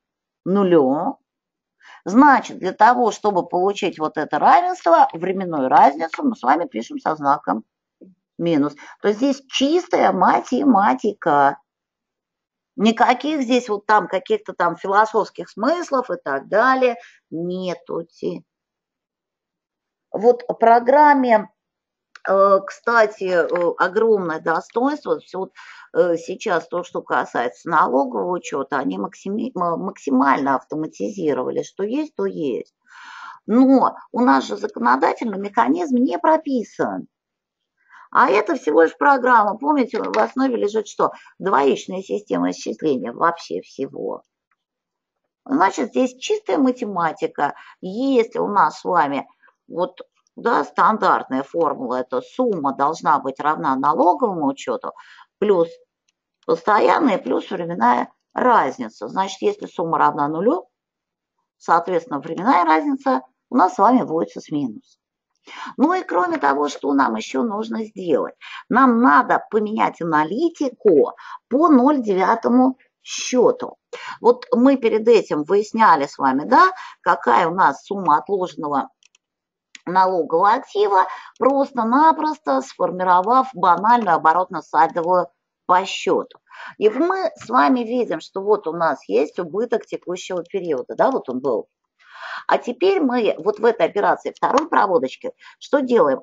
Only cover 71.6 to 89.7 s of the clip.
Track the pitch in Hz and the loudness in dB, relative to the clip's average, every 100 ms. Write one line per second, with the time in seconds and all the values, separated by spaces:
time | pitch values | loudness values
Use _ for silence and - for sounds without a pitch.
71.6 | 330 262 254 294 220 185 185 226 240 247 | 4 6 4 2 0 0 2 0 2 2
72.6 | 262 262 _ _ - - - 254 170 - | 2 0 _ _ -14 -12 -2 2 2 2
73.6 | 127 - _ - - - 226 247 - 214 | -8 -16 _ -18 -16 0 2 2 0 2
74.6 | 262 269 226 214 220 220 - 151 147 202 | 4 4 0 0 4 4 4 -4 0 -2
75.6 | 214 226 214 156 143 - 135 131 190 277 | 0 2 4 4 0 -2 0 0 2 4
76.6 | 370 - - - 185 180 - 233 170 185 | 4 0 -16 -6 -2 0 2 2 2 2
77.6 | 160 131 - 294 165 151 - 196 175 147 | 0 0 -8 -4 0 0 0 -4 -4 -8
78.6 | 151 139 - _ _ _ _ _ _ _ | -6 -4 -6 _ _ _ _ _ _ _
79.6 | _ - - 185 185 180 143 165 202 247 | _ -18 -2 2 2 0 0 2 2 2
80.6 | - 403 202 190 190 - - - 247 277 | -2 -2 2 2 0 -4 -14 -2 0 2
81.6 | 269 247 226 262 320 320 311 302 - 269 | -2 -2 0 2 4 2 -2 -6 -4 -4
82.6 | 254 - 180 180 185 180 196 254 240 175 | -4 -4 -4 -2 2 2 4 2 0 0
83.6 | 185 175 214 240 202 156 160 165 185 160 | 2 2 4 2 2 2 4 2 0 -6
84.6 | - 151 160 170 165 180 170 _ _ _ | -2 2 2 0 0 0 0 _ _ _
85.6 | - 185 190 - 196 131 - - _ - | 0 0 0 -6 -2 -2 -2 -16 _ -20
86.6 | - - 208 254 339 381 370 - - 240 | -16 0 0 2 -2 -2 -4 -8 -2 2
87.6 | 294 254 220 247 220 160 - 190 202 208 | 2 2 -2 -4 -4 -6 -8 -6 0 0
88.6 | 160 170 165 - - 214 302 - 170 185 | -2 -2 -2 -4 -2 -2 -2 -6 -8 -6
89.6 | 233 | -4